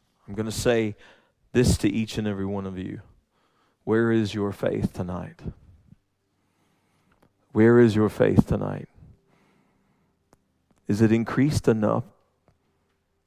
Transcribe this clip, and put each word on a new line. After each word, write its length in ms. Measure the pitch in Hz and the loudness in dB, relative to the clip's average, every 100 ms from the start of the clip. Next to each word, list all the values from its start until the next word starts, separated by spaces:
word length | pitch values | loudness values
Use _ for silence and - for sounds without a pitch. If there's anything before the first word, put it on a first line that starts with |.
| _ _ - | _ _ -16
I'm 60 | |
gonna 180 | 101 110 | -8 -8
say 440 | 104 127 117 110 - - _ _ _ _ | -2 0 0 0 -6 -20 _ _ _ _
this 260 | 120 127 - | 2 2 2
to 100 | 104 | 0
each 280 | 113 110 - | -2 -4 -4
and 100 | 104 | -6
every 180 | 98 98 | -6 -6
one 200 | 101 95 | -8 -10
of 140 | 92 | -10
you. 220 | 98 110 - _ _ _ _ _ _ _ | -10 -12 -16 _ _ _ _ _ _ _
Where 280 | - 110 117 | -2 0 2
is 220 | 113 101 | 2 0
your 180 | 104 101 | -4 -6
faith 400 | - - 104 - | -4 -4 -4 -6
tonight? 480 | - 90 90 90 - - - - - _ _ _ _ _ _ _ _ _ _ _ _ _ _ _ _ _ | -6 -10 -8 -12 -14 -16 -16 -20 -20 _ _ _ _ _ _ _ _ _ _ _ _ _ _ _ _ _
Where 280 | 107 113 120 | 2 6 6
is 160 | 117 107 | 6 4
your 140 | 107 | 0
faith 380 | - 107 98 - | 0 2 4 2
tonight? 420 | 104 - - - _ - - _ _ _ _ _ _ _ _ _ _ _ _ _ _ _ _ - | 0 -4 -10 -14 _ -20 -20 _ _ _ _ _ _ _ _ _ _ _ _ _ _ _ _ -6
Is 140 | 104 | 0
it 100 | 110 | 2
increased 560 | 113 110 - 143 147 - | 2 0 0 0 0 0
enough 380 | 110 107 113 - _ _ _ _ _ _ _ _ _ _ _ | 0 0 -2 -6 _ _ _ _ _ _ _ _ _ _ _